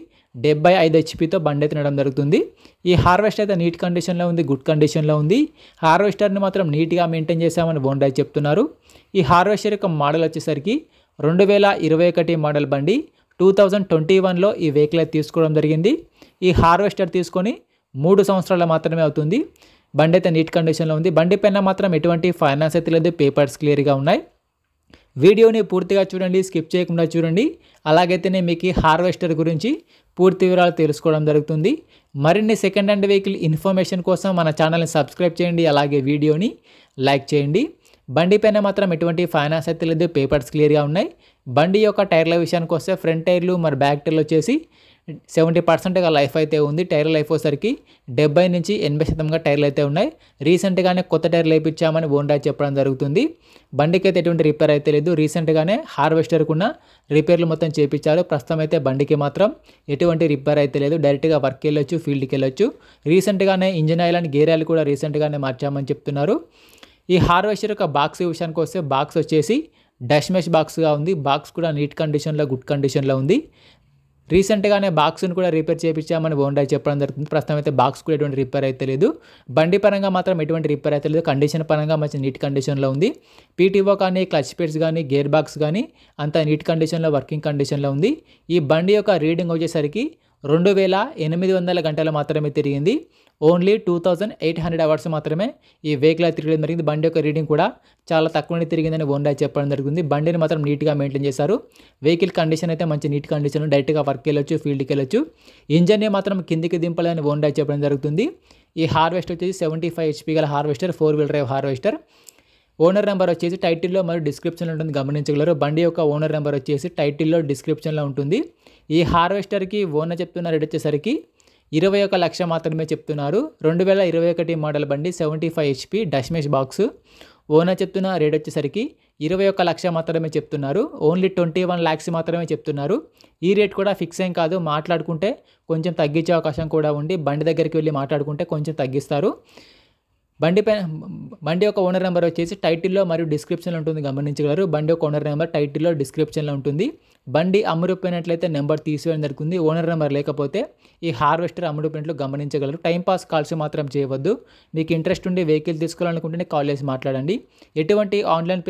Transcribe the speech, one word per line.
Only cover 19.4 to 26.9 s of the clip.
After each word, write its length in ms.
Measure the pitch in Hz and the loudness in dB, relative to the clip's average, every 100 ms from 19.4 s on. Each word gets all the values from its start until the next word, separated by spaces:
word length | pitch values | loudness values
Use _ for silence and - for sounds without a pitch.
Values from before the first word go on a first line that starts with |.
| - - _ _ _ 139 | -2 -10 _ _ _ 2
బండి 180 | 160 180 | 4 4
అయితే 120 | 180 | 4
నీట్ 160 | 160 160 175 | 2 2 2
కండిషన్లో 380 | 160 156 160 156 | 0 0 0 0
ఉంది. 120 | 180 160 | 2 2
బండి 180 | 175 202 | 4 4
పైన 160 | 208 202 190 | 2 2 2
మాత్రం 260 | 190 196 160 | 0 0 2
ఎటువంటి 300 | 170 170 180 170 | 2 2 0 2
ఫైనాన్స్ 340 | 151 139 160 170 | 2 2 0 0
అయితే 120 | 170 165 | 2 2
లేదు, 140 | 170 165 | 2 2
పేపర్స్ 360 | 143 147 139 - | 2 4 0 0
క్లియర్గా 320 | 147 143 143 135 | 0 2 2 2
ఉన్నాయి. 200 | 143 247 - _ _ _ _ _ _ - _ 127 | 2 0 -2 _ _ _ _ _ _ -20 _ 4
వీడియోని 360 | 165 214 226 220 185 | 6 8 6 6 0
పూర్తిగా 320 | 180 180 196 190 | -2 0 2 2
చూడండి, 300 | 185 185 185 185 | -2 0 0 0
స్కిప్ 220 | 165 160 | -4 -2
చేయకుండా 300 | 180 175 | -2 0